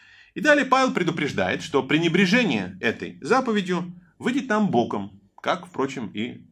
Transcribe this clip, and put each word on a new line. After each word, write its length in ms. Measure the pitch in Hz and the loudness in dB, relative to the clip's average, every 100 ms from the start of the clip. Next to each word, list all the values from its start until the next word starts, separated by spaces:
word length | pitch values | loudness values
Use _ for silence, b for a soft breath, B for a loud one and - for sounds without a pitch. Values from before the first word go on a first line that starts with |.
| b b b | b b b
И 80 | - | -4
далее 240 | 294 294 262 | 2 4 4
Павел 280 | 269 262 | 4 4
предупреждает, 680 | 185 170 156 143 104 92 120 | 2 -2 -2 -2 0 -2 -2
что 180 | - 139 | 0 -2
пренебрежение 960 | 131 156 170 160 190 233 220 113 92 95 | 2 2 2 4 4 4 2 0 -2 -4
этой 380 | 117 104 85 - | -4 -4 -8 -8
заповедью 760 | 135 247 262 208 180 175 180 B B B | 0 0 2 -2 -2 -4 -4 B B B
выйдет 280 | - 262 - | -4 -2 0
нам 220 | 214 202 | 0 2
боком, 500 | 120 107 110 101 - _ _ | 2 0 -2 -8 -14 _ _
как, 240 | - 170 175 | -2 -2 -4
впрочем, 460 | - 135 135 104 | -6 -4 -4 -8
и 340 | 98 120 120 - | -6 -6 -8 -20